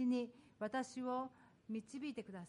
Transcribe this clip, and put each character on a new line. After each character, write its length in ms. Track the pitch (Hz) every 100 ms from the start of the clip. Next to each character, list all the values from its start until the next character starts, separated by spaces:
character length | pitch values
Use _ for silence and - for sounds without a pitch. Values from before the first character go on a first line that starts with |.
に 240 | 247 247 240 - - -
私 420 | 214 262 247 254
を 280 | 254 254 262 - - - -
導 420 | 220 220 277 285
い 40 |
て 80 | 233
く 80 | 196
だ 140 | 190